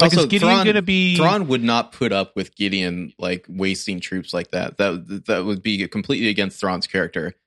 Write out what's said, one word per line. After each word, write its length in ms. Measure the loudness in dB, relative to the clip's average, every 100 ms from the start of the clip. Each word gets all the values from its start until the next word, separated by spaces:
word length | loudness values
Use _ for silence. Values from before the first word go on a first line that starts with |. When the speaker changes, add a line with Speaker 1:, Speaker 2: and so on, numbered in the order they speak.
Speaker 1:
Like, 100 | 4
Speaker 2:
Also, 100 | 6
Speaker 1:
is 20 | 4
Gideon 260 | 4 4
Speaker 2:
Thrawn, 140 | 4 4
Speaker 1:
gonna 160 | 2
be 340 | 2 2 4 4
Speaker 2:
Thrawn 320 | 2 2 0
would 160 | 0
not 300 | 2 0 0
put 180 | -2 -2
up 240 | 0 -2 -6
with 180 | -8 -4
Gideon, 580 | -2 0 -2 -4 -8 -8
like, 280 | -6 -6 -8
wasting 540 | -4 -2 -2 -6 -8
troops 320 | -6 -8 -6
like 180 | -6 -4
that. 240 | -6 -6 -2
That, 440 | -2 -2 -8 -12 -4
that 180 | -2 -2
would 180 | -4
be 240 | -4 -4 -4
completely 400 | -6 -4 -2 0
against 320 | 0 -2 -2
Thrawn's 260 | -4 -4 -4
character. 480 | -2 -2 -4 -8 -10